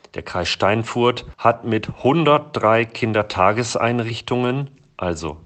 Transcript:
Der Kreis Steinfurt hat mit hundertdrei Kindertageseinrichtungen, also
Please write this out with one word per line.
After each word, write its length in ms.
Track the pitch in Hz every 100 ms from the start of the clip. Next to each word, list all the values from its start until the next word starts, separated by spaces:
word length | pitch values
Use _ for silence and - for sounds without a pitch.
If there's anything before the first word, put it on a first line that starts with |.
| -
Der 80 | -
Kreis 280 | - 92 87
Steinfurt 760 | - 98 110 113 123 120 123 - -
hat 280 | 113 117 117
mit 380 | 110 - -
hundertdrei 840 | 127 165 147 147 147 117 107 113 113
Kindertageseinrichtungen, 1800 | - 117 107 104 - 92 107 117 - 117 120 113 117 - 123 123 135 139 - _ -
also 400 | 90 82 80 73